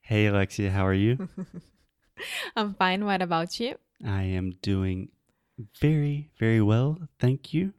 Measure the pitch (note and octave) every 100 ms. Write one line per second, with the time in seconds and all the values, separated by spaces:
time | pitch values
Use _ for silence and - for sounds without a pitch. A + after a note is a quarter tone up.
0 | - G#2+ G#2+ G2+ F#2+ - G2+ G2 F#2+ F#2+
1 | G#2+ C3 F#3 - F#3 F3 _ _ _ _
2 | _ - - - F#4+ - G#3 G3 F#3 F#3
3 | G#3 F#3+ F3+ E3 F3 - A#3 - _ _
4 | A2+ G2 F#2+ F#2 F#2 F2+ - G2 F#2+ F#2
5 | F#2 _ _ _ _ - G#2+ - D3 D#3
6 | D3 D3 D3 _ A2+ A2+ G#2 A2 C3+ D#3+
7 | D#3+ _ B2+ C3+ - D#3 F#3+